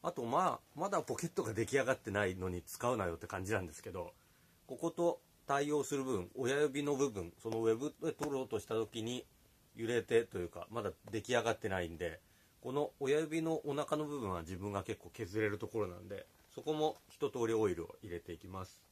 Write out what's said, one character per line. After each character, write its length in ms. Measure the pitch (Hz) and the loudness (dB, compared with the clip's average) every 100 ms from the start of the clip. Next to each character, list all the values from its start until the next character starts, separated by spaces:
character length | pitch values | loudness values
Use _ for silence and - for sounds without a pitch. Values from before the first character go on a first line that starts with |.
あ 100 | 135 | -4
と、 120 | 131 | -4
ま 220 | 117 143 185 | 0 2 2
あ、 340 | - - - | 0 -8 -6
ま 100 | 190 | 0
だ 120 | 185 | 0
ポ 140 | - 123 | 0 -4
ケ 120 | 165 | -2
ッ 20 | |
ト 100 | - | -2
が 140 | 110 107 | -2 -2
出 100 | 110 | 2
来 120 | 135 | 2
上 60 | |
が 100 | 127 | 2
っ 40 | 131 | 0
て 140 | - | 0
な 160 | 101 101 | 2 2
い 80 | 92 | 0
の 120 | 92 | -2
に 140 | 90 | -4
使 300 | - - 120 | -6 -4 0
う 40 | 123 | 2
な 100 | 92 | 0
よ 100 | 82 | -4
っ 20 | |
て 80 | - | -6
感 180 | 95 | -6
じ 80 | 95 | 0
な 60 | 107 | 0
ん 60 | 90 | -2
で 80 | |
す 80 | - | -10
け 100 | - | -10
ど、 220 | 90 85 - _ _ _ _ - | -8 -8 -12 _ _ _ _ -12
こ 100 | 131 | -4
こ 140 | 165 | -4
と 280 | 170 170 - _ _ - | 2 2 2 _ _ 0
対 240 | 139 147 | 2 4
応 120 | 147 | 2
す 120 | - 143 | 2 0
る 80 | |
部 80 | 131 | 2
分、 180 | 110 87 - | 0 0 -2
親 240 | 123 143 | 2 4
指 220 | 147 135 | 4 2
の 120 | 143 139 | 0 2
部 140 | 139 | 2
分、 240 | 101 85 - | 0 -6 -6
そ 80 | 113 | -4
の 100 | 113 | 2
ウ 60 | 113 | 4
ェ 100 | 110 | 4
ブ 160 | 147 - | 0 -2
で 80 | 160 | -4
取 180 | - 147 | -2 -2
ろ 140 | 135 | 0
う 40 | 131 | 0
と 120 | - | -2
し 80 | - | 0
た 80 | 113 | -2
時 260 | 110 117 | 0 -2
に 240 | 110 123 - - - _ _ - | -2 -4 -6 -20 -20 _ _ -6
揺 120 | 113 | 0
れ 160 | 120 | 2
て 200 | 104 117 113 | 6 4 4
と 120 | 98 | -4
い 80 | 87 | -4
う 40 | |
か、 180 | - 87 | -6 -8
ま 140 | 110 | -4
だ 80 | 101 - - | -4 -6 -6
出 140 | 113 | -6
来 100 | 104 | 2
上 80 | 120 | 2
が 100 | 113 | 4
っ 40 | - | 0
て 120 | 107 | 0
な 120 | 92 | 0
い 80 | 85 | -2
ん 80 | 82 | -4
で、 220 | 85 80 _ _ _ _ | -6 -6 _ _ _ _
こ 100 | 123 | -4
の 200 | 135 147 - | -2 -2 -2
親 220 | 131 147 | 2 2
指 200 | 160 160 | 2 0
の 200 | 160 160 147 | 0 0 -2
お 80 | |
腹 240 | 143 147 151 | -2 0 0
の 80 | 151 | -2
部 140 | 143 | -2
分 100 | 104 | -2
は 120 | 90 | -2
自 160 | 82 92 | -4 -6
分 140 | 101 | -2
が 120 | 98 | -4
結 180 | 92 104 | -4 -8
構 80 | 87 | -8
削 320 | - 98 107 | -10 -4 0
れ 80 | 107 | 0
る 80 | 104 | 0
と 100 | 110 | -4
こ 120 | 113 | -2
ろ 80 | 98 | -2
な 100 | 90 | -4
ん 100 | 95 | -10
で、 200 | 98 - _ - | -10 -12 _ -14
そ 80 | - | -8
こ 120 | 151 | -4
も 240 | 151 151 - - | 2 2 0 -16
一 220 | - 139 | -4 -4
通 80 | 127 113 | 0 2
り 80 | 113 | 4
オ 120 | 104 | 4
イ 60 | |
ル 120 | 85 82 | 2 -6
を 100 | - | -10
入 100 | 101 | -8
れ 60 | 87 | -8
て 120 | - | -8
い 60 | 82 | -12
き 100 | 92 | -10
ま 160 | 95 | -10
す。 200 | 92 - _ | -10 -12 _